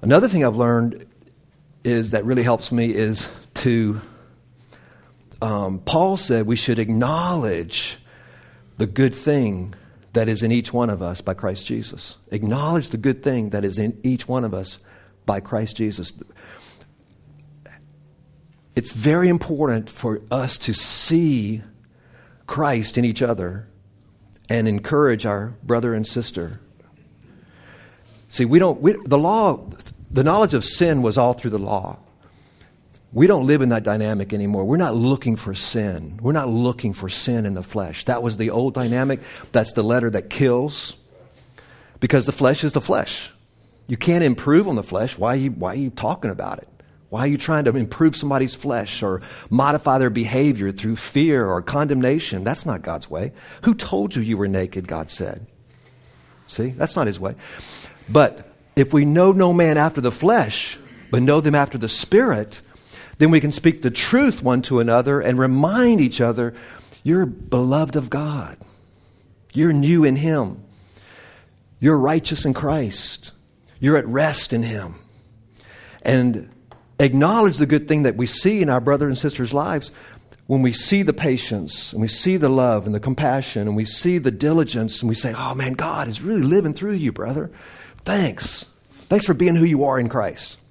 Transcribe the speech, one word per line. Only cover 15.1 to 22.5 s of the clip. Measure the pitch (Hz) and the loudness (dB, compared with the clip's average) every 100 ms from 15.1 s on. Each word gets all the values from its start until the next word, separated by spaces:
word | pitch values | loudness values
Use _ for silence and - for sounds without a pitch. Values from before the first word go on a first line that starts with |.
| _ - | _ -4
by | 101 | -4
Christ | 98 113 110 - | -2 -6 -4 -4
Jesus. | 110 98 87 - - - - - - - - _ _ _ _ - - - - - - _ _ _ _ _ _ _ _ | -6 -6 -12 -14 -20 -20 -20 -20 -20 -20 -20 _ _ _ _ -20 -20 -20 -20 -20 -20 _ _ _ _ _ _ _ _
It's | - 113 | -6 -6
very | 113 117 160 180 | -2 2 4 4
important | 170 - 151 151 117 107 | 2 -2 -2 0 0 -4
for | - 120 107 - | -8 -6 -6 -4
us | 127 127 - | -4 -4 -6
to | - | -6
see | 107 - - - 165 165 135 104 110 104 - _ _ _ - - _ | -4 0 0 2 2 2 0 -2 -6 -10 -20 _ _ _ -20 -20 _
Christ | - | -10